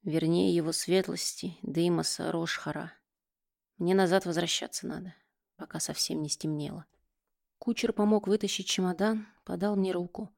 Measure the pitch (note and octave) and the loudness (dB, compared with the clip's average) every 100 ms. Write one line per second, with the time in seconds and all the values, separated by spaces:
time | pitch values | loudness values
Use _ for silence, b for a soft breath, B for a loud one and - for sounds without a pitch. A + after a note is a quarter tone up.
0 | G3+ D#3+ D#3+ E3+ F#3+ E3+ D#3 E3 - F#3 | 0 0 4 4 4 2 0 -2 2 2
1 | F#3+ E3+ - - F#3 E3 - D3 F3 E3 | 2 -4 -4 -6 -10 -8 -4 0 2 2
2 | D#3+ - - E3 E3 - - D3+ E3+ - | 0 -2 -2 -2 -2 -4 -6 -8 -10 -14
3 | _ _ _ _ _ _ _ _ E3+ F#3+ | _ _ _ _ _ _ _ _ 2 4
4 | F#3 F#3+ F3+ E3 E3+ - - - - - | 6 4 2 0 0 -2 -4 -8 -8 -10
5 | F#3 - _ _ _ _ - D#3+ - D3 | -12 -16 _ _ _ _ -12 -8 -6 -4
6 | - D#3 D3+ - D#3 D3+ D3 D#3 - _ | -2 -2 -4 -4 -4 -4 -6 -10 -16 _
7 | _ _ _ _ _ _ - A#3 A#3 - | _ _ _ _ _ _ -4 -2 0 2
8 | G#3 G#3+ G#3 G#3+ G3 - F#3+ - F#3 F3 | 4 4 4 0 2 -4 -2 0 0 2
9 | G#3 A3 G#3+ _ - F3+ G3 G3+ F#3+ F3+ | 0 0 -4 _ -8 -2 0 2 2 0
10 | F3 - G#3+ | -4 -8 -10